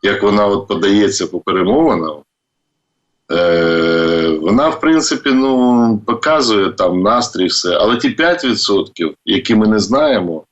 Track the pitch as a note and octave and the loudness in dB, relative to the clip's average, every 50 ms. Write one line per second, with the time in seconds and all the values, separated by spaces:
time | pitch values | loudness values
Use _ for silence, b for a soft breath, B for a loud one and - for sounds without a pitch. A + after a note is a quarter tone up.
0 | - G2 G2+ G2 - G#2 G#2 G#2+ G#2 G2+ G2+ G2 G2 - G#2 F2 F#2 G2 G2+ G#2 | -2 -2 -2 0 0 0 2 2 2 2 0 -2 -2 -4 -4 -2 0 2 2 4
1 | G#2 F#2+ - - F#2+ E2 - F2 - - F#2 F#2 F2+ F#2 A#2 D3 E3 D#3+ A2+ E2+ | 2 2 0 -2 -6 -6 -6 -8 -6 -4 -2 0 0 2 2 2 2 2 0 0
2 | D#2+ D#2 D2+ D2+ C#2+ _ _ _ _ _ _ _ _ _ _ _ _ _ _ _ | -4 -6 -10 -12 -18 _ _ _ _ _ _ _ _ _ _ _ _ _ _ _
3 | _ _ _ _ _ _ D#2 E2+ F2 F2 E2+ E2+ E2 E2 E2 E2 E2 E2 E2 E2 | _ _ _ _ _ _ -2 0 2 2 2 2 2 2 2 0 0 2 2 0
4 | E2 E2 E2+ E2 D#2+ E2 D#2 D#2 D#2 E2+ G#2 B2 D3 G#3+ G#3+ - - D#3 D#3+ D#3+ | 0 0 0 0 0 0 -2 -2 0 0 2 2 2 0 0 0 0 2 2 2
5 | D#3 - D3 C3 - C#3+ C3 C3 C3 C3+ C3 B2+ B2+ B2 B2 A#2+ A#2 A2+ A2 G#2+ | 2 0 -4 -4 -2 0 0 2 2 2 2 2 2 2 2 2 2 2 0 -2
6 | A2 - A#2 A#2 - D3+ D#3 D3+ C3+ A#2 G#2+ G#2 G2 F#2 E2 - F#2+ F2 F2 F2+ | -2 -4 -6 -2 0 0 0 2 2 0 0 0 0 -2 -2 -2 -2 0 0 0
7 | F#2 G2+ A2+ B2 A#2+ - - - F#2 E2+ - - - F2+ F2 D2 F2+ G#2+ A#2+ A#2+ | 0 0 0 0 -2 -4 -4 -2 -2 -2 -2 -2 -2 -2 0 0 0 0 0 0
8 | - C#3 A#2 - D#3+ E3+ F3 E3+ - C3 A2+ G#2 - - G2+ G2 - - _ - | -2 -4 -2 0 0 0 0 -2 -2 -4 -2 -2 -2 0 0 0 -2 -4 _ -6
9 | E2+ D#2 - _ _ - G2 F#2+ - - A#2 G#2+ G#2+ G#2+ G#2+ G#2+ G2+ F#2+ A#2+ C3+ | -6 -6 -6 _ _ -4 -4 -4 0 0 2 2 4 2 2 0 0 0 0 0
10 | D3+ D3+ C3 G#2+ F2+ F2 E2 D#2 - _ | 2 2 0 0 -2 -4 -8 -8 -12 _